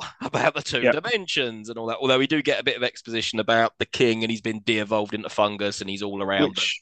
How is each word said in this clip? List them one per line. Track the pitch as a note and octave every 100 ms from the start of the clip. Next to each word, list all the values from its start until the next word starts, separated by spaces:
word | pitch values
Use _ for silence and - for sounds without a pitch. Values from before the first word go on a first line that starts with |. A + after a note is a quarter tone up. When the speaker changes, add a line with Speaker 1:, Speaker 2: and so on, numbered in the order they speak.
| -
Speaker 1:
<laughs> | -
about | C3 - C3+
the | D3+
two | - C3
Speaker 2:
Yep. | B2 C#3+
Speaker 1:
dimensions | G3 A#3 F3 - B2+ A2+ G#2+
and | A2+
all | A2+
that. | A2+
Although | C3 C3
we | C3+
do | D3+
get | C#3+ A#2
a |
bit | B2 A#2+
of |
exposition | B2 - - A2+ G#2+ A2
about | G#2 A2+ A2+ -
the |
king | - - B2 A2+
and | A2+
he's | A2+
been | A2+ G#2+
de-evolved | G#2 A2 G#2 A2 G#2
into | G#2 G2
fungus | - G#2 G#2 G2+ G2
and | F#2+
he's | G2
all | G2+ G2
around | G2 G2 F#2+
Speaker 2:
Which, | F#2+ - -